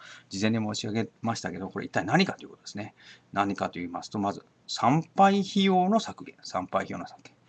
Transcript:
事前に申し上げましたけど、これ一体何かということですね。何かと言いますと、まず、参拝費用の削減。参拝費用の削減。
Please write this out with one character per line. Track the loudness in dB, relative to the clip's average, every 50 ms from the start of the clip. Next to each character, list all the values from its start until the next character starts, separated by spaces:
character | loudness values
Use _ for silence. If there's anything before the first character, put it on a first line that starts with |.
| -18 -20 -20 -20 -18 -10
事 | -6 -2
前 | 0 0
に | 0 0
申 | -2 -2 -4
し | -4 -6
上 | -2 -2
げ | -2 -2 -2 _ _ -4
ま | -4 -4
し | -2
た | -4 -6 -6
け | -6
ど、 | -8 -8
こ | -6 -6
れ | -8
一 | -4
体 | -2 -2 -2
何 | 2 2 2 2
か | 2 0
と | -8 -12
い |
う | -20
こ | -20
と | -18 -18
で | -14
す | -10 -10
ね。 | -10 -10 -12 _ -20 -20 -20 -20 _ _ -2
何 | 0 0 0 0
か | -2 -4
と | -4 -4
言 | -6 -8
い | -8
ま | -8 -10 -10
す | -6
と、 | -4 -2
ま | -2 -2 -2
ず、 | -4 -10 _ _ _ _
参 | -12 -6 2 4 4 4 4 2 0 4
拝 | 6 6 6 6 4 0
費 | 0 2 2 4
用 | 4 4 4 4 4
の | 2 2
削 | 0 0 -10 -12 -14
減。 | -16 -16 _ -16
参 | -6 -6 -6 -6
拝 | -2 -2 -2 -2
費 | -2
用 | -8 -8
の | -10
削 | -12 -14 -18 -20
減。 | -20 _ _ _